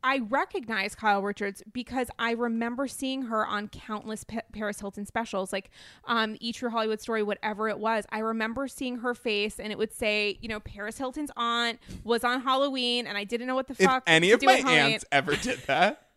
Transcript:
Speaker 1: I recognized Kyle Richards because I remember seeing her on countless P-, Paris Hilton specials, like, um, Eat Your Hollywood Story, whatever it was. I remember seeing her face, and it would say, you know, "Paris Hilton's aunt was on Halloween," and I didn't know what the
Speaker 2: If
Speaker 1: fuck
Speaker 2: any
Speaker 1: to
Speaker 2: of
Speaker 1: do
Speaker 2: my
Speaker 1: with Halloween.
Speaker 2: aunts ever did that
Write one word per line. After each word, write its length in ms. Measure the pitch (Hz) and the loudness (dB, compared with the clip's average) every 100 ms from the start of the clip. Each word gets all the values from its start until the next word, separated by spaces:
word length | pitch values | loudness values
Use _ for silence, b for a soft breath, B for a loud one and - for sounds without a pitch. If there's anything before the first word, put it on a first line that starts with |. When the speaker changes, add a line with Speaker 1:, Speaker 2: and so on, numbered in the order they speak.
Speaker 1:
I 140 | 262 277 | 2 0
recognized 760 | 214 269 381 381 226 220 196 - | 0 0 0 -6 -4 -4 -4 0
Kyle 240 | 220 202 | 2 4
Richards 400 | 196 208 202 196 - | 2 -4 -6 -6 -12
because 360 | 247 240 254 247 - | -10 -6 -4 -4 -2
I 140 | 233 | -2
remember 560 | 233 240 226 233 240 269 | 0 0 0 -2 -2 -4
seeing 340 | - 269 269 | -4 -4 -4
her 240 | 247 226 214 | -2 -2 0
on 220 | 208 208 | -2 -6
countless 560 | - - 214 214 220 | -12 -8 -8 -6 -10
P-, 160 | - 220 - | -8 -10 -8
Paris 280 | 208 214 202 | -6 -6 -6
Hilton 260 | 202 202 202 | -8 -10 -6
specials, 460 | 226 226 196 185 | -4 -2 -4 -2
like, 180 | 190 - b b b - | -6 -8 b b b -4
um, 300 | 226 220 214 | 0 0 -2
Eat 200 | 233 226 | -6 -4
Your 100 | 240 | -2
Hollywood 300 | 226 220 220 | 0 0 -2
Story, 220 | - 226 | -2 -2
whatever 460 | 208 202 214 208 220 | 0 -2 -4 -2 -4
it 100 | 208 | -2
was. 260 | 214 226 208 | 0 -2 -2
I 80 | 214 | -4
remember 480 | 220 226 220 233 269 | -2 -2 -2 -2 -6
seeing 300 | - 254 247 | -4 -6 -4
her 160 | 247 | -4
face, 460 | 240 240 208 214 - | -2 -2 0 0 -4
and 100 | 214 | -8
it 80 | 214 | -2
would 140 | 220 | -4
say, 460 | - 220 208 208 - | 0 0 2 0 -4
you 60 | 226 | -8
know, 100 | 214 | -8
"Paris 400 | - 208 214 220 | -10 -10 -10 -6
Hilton's 320 | 269 277 285 - | -8 -6 -8 -4
aunt 420 | 233 233 233 226 B B | -2 0 -2 -4 B B
was 220 | 208 233 | -2 0
on 160 | 240 254 | 2 0
Halloween," 680 | 254 262 277 269 247 240 254 | 2 2 2 0 0 0 -2
and 100 | 208 | -4
I 60 | |
didn't 240 | 208 233 254 | -4 -4 -2
know 80 | |
what 140 | 262 262 | -2 -2
the 80 | 262 | 2
Speaker 2:
If 80 | 285 | 4
Speaker 1:
fuck 140 | 262 208 | 4 6
Speaker 2:
any 200 | 160 175 | 6 8
Speaker 1:
to 40 | |
Speaker 2:
of 60 | 226 | 8
Speaker 1:
do 60 | 277 | 8
Speaker 2:
my 80 | 262 | 6
Speaker 1:
with 80 | |
Halloween. 280 | 262 156 139 | 8 6 6
Speaker 2:
aunts 100 | - - | 2 2
ever 240 | 143 - 147 | 2 2 -2
did 240 | 247 254 - | -2 -4 0
that 400 | 139 190 294 _ | 4 4 2 _